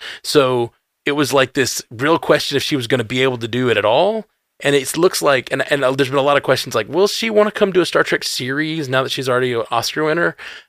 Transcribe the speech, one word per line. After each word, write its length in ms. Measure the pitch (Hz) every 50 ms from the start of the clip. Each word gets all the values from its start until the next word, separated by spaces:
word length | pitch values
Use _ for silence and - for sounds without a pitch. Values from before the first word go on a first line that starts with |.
| - - - - -
So 480 | - - 151 135 127 127 123 117 120 - _ _ _ _ _ _
it 60 | 147
was, 200 | 143 147 147 120 131
like, 200 | 139 131 123 -
this 300 | 147 127 117 - - - -
real 260 | 120 110 135 151 165 160
question 400 | - - 156 143 - - 143 135
if 60 | -
she 120 | - 156
was 120 | 135 120 110
gonna 160 | 139 123 117
be 180 | 104 127 127
able 160 | 131 135 127 117
to 100 | 113 113
do 220 | 110 123 127 123
it 80 | 110 104
at 80 | 101
all. 400 | 104 117 143 180 202 226 220 208 - _ _ _ _ _ _ -
And 120 | 143 143
it 200 | 143 131 - - 165
looks 240 | 170 185 - -
like, 300 | 160 151 139 127 123 -
and, 180 | 139 135 135 -
and, 120 | 147 139 135
uh, 80 | 127
there's 180 | 135 135 139 123
been 80 | 135 143
a 60 | 131
lot 140 | 143 143 139
of 60 | -
questions 300 | - 131 123 - 131 120
like, 140 | 117 110 107
will 200 | 131 170 202 202
she 220 | - - 233 226
wanna 220 | 214 208 208 214
come 200 | - - 208 196
do 100 | 175 185
a 40 | 165
Star 180 | - - 147 160
Trek 200 | - 175 - -
series 640 | - - - 131 127 135 147 156 156 156 160 147 127
now 140 | 131 131 131
that 80 | 123
she's 180 | - - 131 131
already 240 | 123 123 127 127 120
an 120 | 113 110 -
Oscar 340 | 120 117 113 - - 156 156
winner? 300 | 151 156 170 170 170 156 - - - - - -